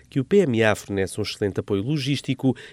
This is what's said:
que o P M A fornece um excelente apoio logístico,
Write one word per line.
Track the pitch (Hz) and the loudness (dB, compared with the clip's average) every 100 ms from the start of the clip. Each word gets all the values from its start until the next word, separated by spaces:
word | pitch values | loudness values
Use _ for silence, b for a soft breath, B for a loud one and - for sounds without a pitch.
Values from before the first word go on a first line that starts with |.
| B | B
que | 143 | -6
o | |
P | 127 202 | 2 4
M | 165 113 | 4 4
A | 110 101 | 2 2
fornece | - 98 92 - | -2 -2 -2 -4
um | |
excelente | 101 - 101 90 | -8 -2 -2 -2
apoio | - 98 | -2 -2
logístico, | 117 151 131 139 - 127 131 120 B | -2 -4 -2 -4 -4 0 0 0 B